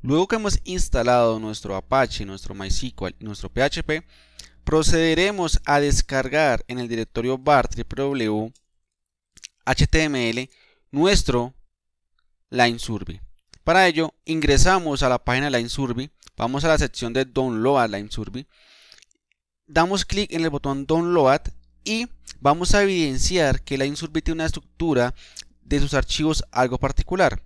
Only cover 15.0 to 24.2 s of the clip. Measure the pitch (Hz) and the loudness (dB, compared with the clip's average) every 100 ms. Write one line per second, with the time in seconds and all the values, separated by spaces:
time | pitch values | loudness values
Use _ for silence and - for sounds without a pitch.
15 | 139 123 - 123 143 127 117 - 135 120 | 0 0 0 -2 0 -2 -2 -4 -4 -4
16 | 139 _ - - 117 135 160 156 143 - | -8 _ -20 -6 -4 -2 2 2 2 -2
17 | 120 120 131 123 131 113 120 139 117 101 | -4 -2 -2 -2 -2 0 2 2 0 -2
18 | 104 - 107 117 143 _ _ _ - - | -8 -10 -10 -12 -16 _ _ _ -20 -20
19 | _ _ _ _ _ _ _ 156 170 190 | _ _ _ _ _ _ _ 0 0 0
20 | - 196 208 165 160 143 139 139 139 160 | -2 -2 -2 -2 -2 -2 -4 -6 -2 0
21 | 170 175 139 143 - - - _ - 220 | 2 2 4 2 0 -12 -20 _ -6 -4
22 | 240 - - - 143 170 175 208 202 185 | -6 -12 -20 -2 0 0 4 4 4 2
23 | 156 131 - 185 151 131 - 135 139 147 | -2 0 0 2 2 0 -4 -4 -4 -4
24 | 165 156 | -6 -4